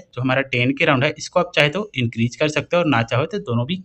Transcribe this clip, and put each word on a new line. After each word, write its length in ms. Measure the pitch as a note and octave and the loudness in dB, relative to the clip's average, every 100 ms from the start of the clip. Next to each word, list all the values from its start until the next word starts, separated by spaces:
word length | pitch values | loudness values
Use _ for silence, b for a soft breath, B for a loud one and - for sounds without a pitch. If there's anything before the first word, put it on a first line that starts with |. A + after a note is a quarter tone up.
| - | -2
जो 80 | B2 | -4
हमारा 200 | C3 C3 C3+ | 0 0 0
टेन 240 | B2 B2 | 0 0
के 100 | C#3 | 2
राउंड 200 | D#3+ C3 | 2 2
है, 80 | D3+ - | 2 -2
इसको 220 | - F3+ | -2 -2
आप 120 | F3 | 0
चाहे 140 | D#3 D3 | 2 2
तो 200 | F3+ G#3+ C3 | 2 -6 -4
इंक्रीज 400 | A#2 A2+ A#2+ - | -2 0 -2 0
कर 120 | D3+ | -2
सकते 260 | D3 - F3 | -2 0 0
हो 60 | |
और 60 | D#3+ | 2
ना 140 | A#2 | 2
चाहो 220 | A#2 B2 D3+ | 2 0 -2
तो 120 | G3+ | -4
दोनों 260 | - A#2 B2+ | -4 -4 -2
भी 160 | F#3 | -6